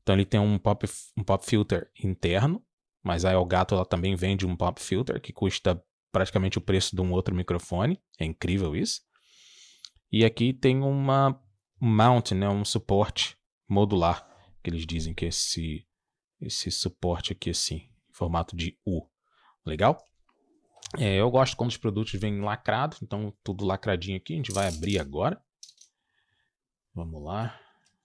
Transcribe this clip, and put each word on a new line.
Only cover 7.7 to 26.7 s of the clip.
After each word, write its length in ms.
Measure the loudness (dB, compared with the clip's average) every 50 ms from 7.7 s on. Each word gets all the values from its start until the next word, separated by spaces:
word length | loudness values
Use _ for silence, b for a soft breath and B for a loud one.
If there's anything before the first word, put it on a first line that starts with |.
| -2 0 0 0 -2 -4 _ _ _ _
É 60 | -4
incrível 500 | -4 -4 _ -2 0 0 0 0 -2 -2
isso. 260 | -2 -2 -4 -4 -8 _ _ B B B B B B B B B B B B B B B B B _ _ _
E 140 | 2 4 4
aqui 280 | 4 4 2 0 0 0
tem 280 | 2 2 2 4 4
uma 600 | 2 0 0 0 2 2 4 4 4 2 0 -2 _ _ _ _ _ _ _ _
mount, 500 | 2 4 6 6 8 8 6 6 4 2
né, 160 | 0 0 2
um 160 | 2 0 0 -2
suporte 760 | -2 -4 -4 0 2 4 4 4 2 0 -4 -4 -4 -6 _ _ _ _ _ _
modular, 580 | _ 4 4 4 4 4 2 4 2 2 0 b b b b b b b -10 -8
que 60 | -6
eles 160 | -6 -6 -6
dizem 280 | -4 -4 -4 -4 -4 -4
que 120 | -4 -4
é 20 |
esse, 580 | -4 -2 -4 -4 -4 -4 -4 -4 -6 -6 -8 -12 _ _ _ _ _ _ _ _ _ _ _
esse 320 | -10 -8 -8 -6 -6 -6
suporte 640 | -4 -4 -4 -6 -6 _ -4 -4 -4 -4 -4 -8 -8
aqui 160 | -6 -6 -6
assim, 260 | -4 -4 -4 -4 -6
em 380 | -8 -10 _ _ _ _ _ _
formato 420 | -6 -4 -2 -2 -4 -4 -4 -6
de 240 | -6 -6 -8 -8 _ _
U. 200 | -4 -4 -4 -6 _ _ b b b b b b b b b _
Legal? 360 | -8 -2 2 2 2 2 0 -8 _ _ _ _ _ _ _ _ _ _ _ _ _ _ _ -14 -12 -4
É, 180 | -2 0 2 2
eu 140 | 2 2 4
gosto 280 | 4 4 2 2 0
quando 140 | -2 -4 -4
os 60 | -4
produtos 400 | -4 -4 -2 -2 -2 -4 -4 -4
vêm 220 | -4 -2 -2 -2 -2
lacrados, 640 | -4 -4 -6 -4 _ -2 0 0 0 -4 -4 -10
então 340 | -10 -8 -6 -6 -6 -8 -10 _ _
tudo 220 | -8 -6 -2 -2
lacradinho 500 | -2 -2 -2 0 -2 -2 -2 -2 -6 -8
aqui, 160 | -8 _ -8
a 60 | -6
gente 160 | -6 -6 -4 -2
vai 160 | -2 -2 -2
abrir 280 | -2 -4 -4 -2 -2
agora. 460 | -2 -2 -4 -4 -2 -2 -2 -2 -4 _ _ _ _ -20 -20 _ _ -20 _ _ _ _ _ _ _ _ _ _ _ _ _ _ _ _ _